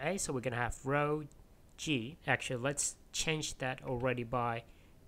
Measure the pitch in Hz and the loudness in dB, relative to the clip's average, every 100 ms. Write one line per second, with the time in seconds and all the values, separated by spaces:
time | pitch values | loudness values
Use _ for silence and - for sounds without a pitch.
0 | 147 196 - 131 127 117 117 - 135 143 | -2 0 0 0 0 0 0 -2 0 2
1 | 147 151 143 - - - - - 165 131 | 4 0 -4 -14 -20 -20 -20 -8 0 0
2 | 117 170 143 123 - 123 131 143 - - | 0 -4 2 2 2 0 0 0 -2 -4
3 | - - 160 156 151 - 131 135 139 123 | -6 -2 0 0 -2 -2 -2 -2 -4 0
4 | 127 123 117 123 120 117 - - - - | 0 0 0 0 2 -2 -6 -18 -20 -20